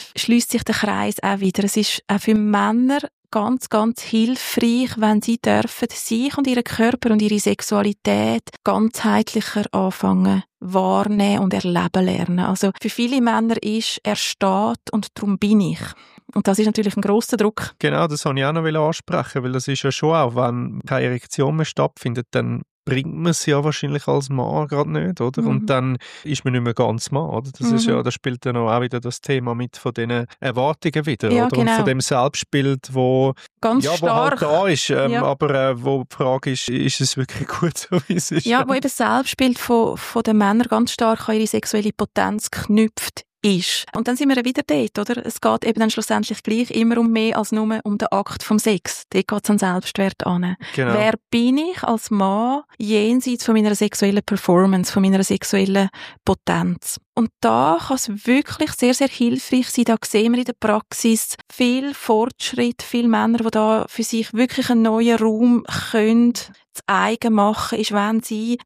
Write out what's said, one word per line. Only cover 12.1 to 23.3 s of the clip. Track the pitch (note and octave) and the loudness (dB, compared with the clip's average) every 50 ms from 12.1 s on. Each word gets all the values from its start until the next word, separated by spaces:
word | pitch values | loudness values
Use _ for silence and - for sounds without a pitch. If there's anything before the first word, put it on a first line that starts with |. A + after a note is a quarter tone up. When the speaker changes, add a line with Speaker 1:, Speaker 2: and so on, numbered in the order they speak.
| F#3 - F3+ - F3 F3+ | 0 -2 -2 -2 0 0
Speaker 1:
Also | F3+ - F#3+ - G3+ F#3+ - - | 0 0 -2 0 0 -2 -2 -2
für | - G#3+ | -6 -6
viele | - - A#3 A#3+ C#4 C4 | -2 -2 -2 0 2 2
Männer | A#3+ A#3 A3+ B3 A3+ A3+ A3+ - | 2 2 2 2 2 0 0 -2
ist, | - G#3 G#3+ A3 G#3+ - - - - | -2 -2 -2 -2 -4 -4 -6 -6 -4
„Er | G#3 G#3 | -4 -4
steht | - - - - - G3 F#3+ F#3+ G3 G#3+ A3+ A#3 - - - | -2 -4 -6 -4 -2 0 0 2 2 0 0 -2 -4 -6 -4
und | - G#3+ G3 - - | -4 -4 -4 -4 -8
darum | - G#3 G3+ G3 | -6 -2 -2 -2
bin | - G#3 G3+ A3 G#3 | 0 2 2 4 4
ich.“ | F#3 D#3 E3 - A1 - - - - - - - _ - - | 2 2 -2 -6 -8 -12 -14 -18 -20 -20 -20 -20 _ -8 -4
Und | G#3 - | -2 0
das | G3 F#3+ G#3 | 2 2 2
ist | G#3+ | 2
natürlich | G#3+ G#3 A3+ G#3 G3+ - | 2 2 0 -2 -2 -2
ein | G#3 | -2
grosser | G3 G3+ G3+ A#3 - - B3+ | 0 0 2 0 0 0 0
Druck. | A#3 G3+ G#3+ - - - - - - | 0 0 0 -2 -4 -10 -10 -8 -2
Speaker 2:
Genau, | - D3 D3 D3 E3+ | -2 0 0 2 0
das | D#3+ D3 C#3+ - | 0 -2 -2 -2
wollte | D#3 C3+ C3+ | -2 -2 0
ich | C3+ | 0
auch | C#3+ D#3 | 0 0
noch | E3 D#3+ D#3+ D#3 D#3 D3+ | -2 -2 0 0 0 0
ansprechen, | D#3+ E3 - - - E3+ D3+ C#3 - - C#3 B2 | 0 -2 -4 -6 -4 -4 -4 -4 -4 -4 -6 -4
weil | B2+ | -4
das | B2+ B2+ - | -4 -4 -4
ist | C#3 C3+ - - | -4 -4 -2 -2
ja | C#3 | -2
schon | - - D3+ D#3 E3 | -2 0 0 0 2
auch, | D#3+ C#3 A#2+ A#2 | 2 0 0 0
wenn | B2 C3 A#2+ A#2+ A#2+ B2 B2+ - - - | 0 -2 0 -2 -4 -6 -6 -8 -10 -6
keine | - C3+ B2+ B2+ | -4 -2 0 0
Erektion | B2 B2 A#2+ - - - - C3+ C#3+ D#3 | 0 -2 -4 -6 -8 -4 -2 0 0 0
mehr | D#3+ D3+ | -2 -2
stattfindet, | - - - - - - - - B2+ A#2 B2 B2 _ | -2 0 0 -2 -2 -2 -6 -8 -6 -6 -6 -6 _
dann | - B2 A#2+ A#2+ A#2+ A#2+ - _ _ _ - | -2 -2 -2 -2 -4 -6 -8 _ _ _ -4
bringt | C3 C3 C3+ C#3 E3 D#3+ | -2 -2 -2 -2 -4 -6
man | D#3 E3 F3 | -4 -2 0